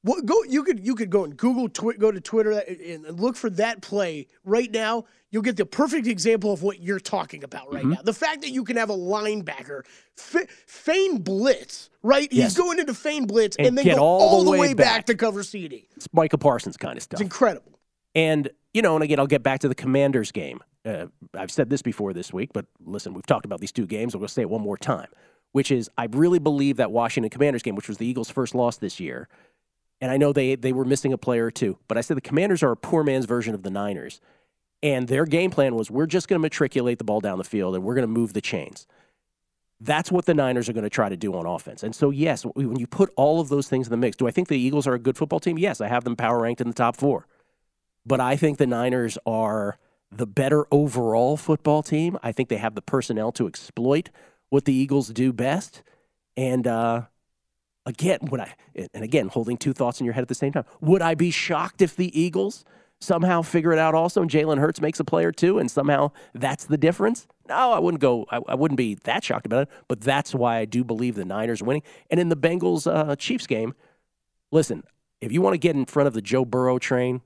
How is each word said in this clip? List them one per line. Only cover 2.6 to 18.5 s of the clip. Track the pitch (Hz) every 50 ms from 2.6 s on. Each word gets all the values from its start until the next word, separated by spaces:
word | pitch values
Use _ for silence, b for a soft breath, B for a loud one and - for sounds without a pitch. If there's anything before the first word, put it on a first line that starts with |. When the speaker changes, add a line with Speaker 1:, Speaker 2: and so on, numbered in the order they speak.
| 196 - 185 175 180 170 170 156 156
Speaker 1:
and | 156 170 170
look | 208 254 240
for | - - 226
that | 185 170 214 226 233 190
play | - - 202 208 190 170 160 151 131 _ _ _ _
right | 190 208 233 247 220
now. | 208 220 220 214 226 233 226 b b b b b
You'll | 202 220
get | 202 254 220 190
the | 196
perfect | - - - 285 269 269 320 226
example | 240 226 180 160 226 226 220 190 208 202
of | 151
what | 175 202 196 180
you're | 170 180 202 185
talking | _ - - 185 165 143 - 151 139
about | 127 - - - -
right | - -
Speaker 2:
Mm-hmm. | - 131 170
Speaker 1:
now. | -
The | - 202 208
fact | - 320 311 320 285
that | 311 285
you | 254 262 233
can | 180 247
have | 233 226 208
a | 208
linebacker | 190 175 180 202 214 214 214 214 208 180 165 147 143 135 139 143 135 b b b b b b b
fe-, | - - - - 330 381 - B B B
feign | B - - - - 320 381 392 381 330 220
blitz, | 165 190 196 196 226 277 - - - - - - - _ _ _
right? | - 220 269 277 294 285
He's | 262 247
Speaker 2:
Yes. | 247 220 185
Speaker 1:
going | - 349 359 330 349
into | 320 - 233
feign | - - 302 302 302 262
blitz | 202 202 226 220 202 -
Speaker 2:
And | - 147
Speaker 1:
and | - 247 269
then | -
Speaker 2:
get | 185 170
Speaker 1:
go | 151
Speaker 2:
all | 143 165 180 190
Speaker 1:
all | - - 196 -
Speaker 2:
the | -
Speaker 1:
the | 302
Speaker 2:
way | 294 -
Speaker 1:
way | - 285 269
back | 226 269 240 226 226
Speaker 2:
back. | -
Speaker 1:
to | - 233
cover | 185 233 226 196 202
C | 196 - - 202 175 151
D. | 131 110 _ _ _
Speaker 2:
It's | - - - -
Micah | 165 160 151 - 139
Parsons | 127 143 123 120 - 185 - -
kind | - 82 -
of | 123
stuff. | - - - 170
Speaker 1:
It's |
incredible. | 208 180 - - 262 220 170 - _ _ _ _ _ _ _ _ _ _ _
Speaker 2:
And, | 160 160 156 156 151 143 139